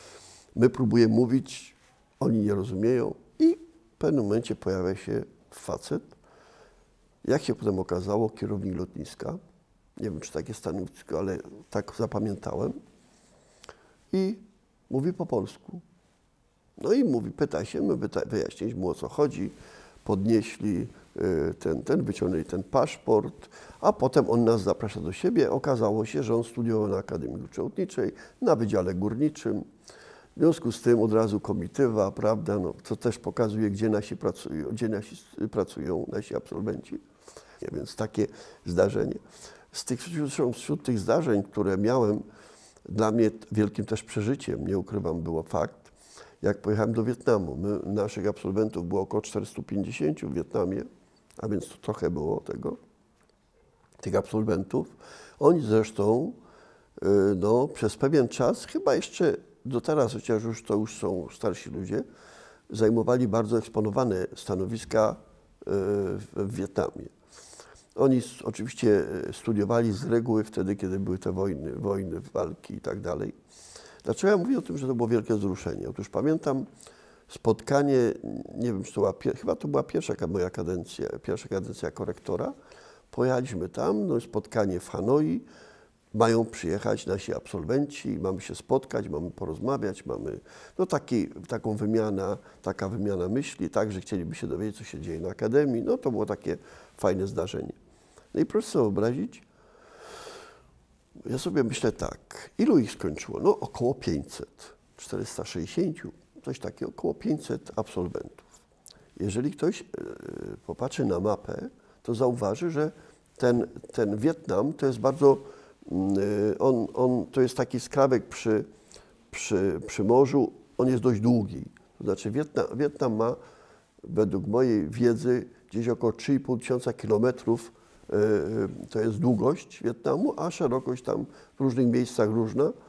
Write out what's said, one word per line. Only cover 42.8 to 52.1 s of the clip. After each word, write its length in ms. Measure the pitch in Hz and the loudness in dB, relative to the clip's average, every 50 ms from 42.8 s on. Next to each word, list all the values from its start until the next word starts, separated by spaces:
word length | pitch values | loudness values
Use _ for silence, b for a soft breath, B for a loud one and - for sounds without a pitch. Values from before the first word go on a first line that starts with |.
| - - | -14 -6
dla 220 | 87 98 110 110 107 | 0 2 2 4 4
mnie 180 | 117 113 107 | 6 4 4
t-, 160 | 110 113 - - 110 | 4 0 -6 -2 2
wielkim 320 | 110 107 101 - - 101 | 2 2 2 2 -2 -4
też 180 | - 110 107 - | -4 -4 -6 -6
przeżyciem, 640 | - - 110 104 110 139 135 - - 90 - - | -6 -4 -2 -2 0 -2 -2 -2 -4 -4 -4 -2
nie 120 | - 98 95 | -2 -2 -2
ukrywam, 440 | 90 - 110 101 92 85 80 85 80 | -2 -4 -4 -4 -2 -2 -2 -2 -2
było 200 | 85 82 80 80 | -2 -4 -4 -4
fakt, 500 | - - 85 78 - - - - - B B B B B B B B B B - | -2 0 0 0 -2 -4 -10 -20 -20 B B B B B B B B B B 0
jak 160 | 104 104 - | 0 0 2
pojechałem 340 | - 104 107 104 110 113 113 | 0 0 2 2 2 2 2
do 120 | 117 110 | 2 0
Wietnamu. 520 | 117 120 - - - 120 101 92 78 65 | 0 -2 0 2 4 4 4 2 0 -4
My, 220 | 71 90 101 104 82 - 90 101 | -4 -2 -2 -2 -2 -2 -2 0
naszych 340 | 107 98 107 - - 87 | 0 0 -2 -2 -2 -2
absolwentów 640 | 104 104 - - 92 95 104 110 110 - 92 87 85 | -2 -2 -2 -4 -2 0 2 0 0 0 -4 -4 -2
było 120 | 98 98 | 0 0
około 200 | 98 - - 107 | 0 0 -2 -4
czterystu 420 | - - - 107 101 - - - - | -4 -2 -4 -6 -6 -6 -8 -12 -8
pięćdziesięciu 640 | - - 101 92 - 120 - 151 151 156 - - 98 | -6 -4 -4 -4 -4 -4 -2 -2 -2 -2 -2 -4 -4
w 60 | 69 | -4
Wietnamie, 480 | 85 80 - - 110 92 90 95 113 - - - _ _ _ _ _ _ _ _ - | -4 -4 -2 -2 -2 0 0 -2 -4 -6 -8 -12 _ _ _ _ _ _ _ _ -10
a 100 | 113 110 | -6 -4
więc 200 | 104 92 - - | -4 -4 -4 -8
to 60 | - - - | -12 -10 -8
trochę 280 | - 104 - 90 85 | -6 -4 -2 -2 -2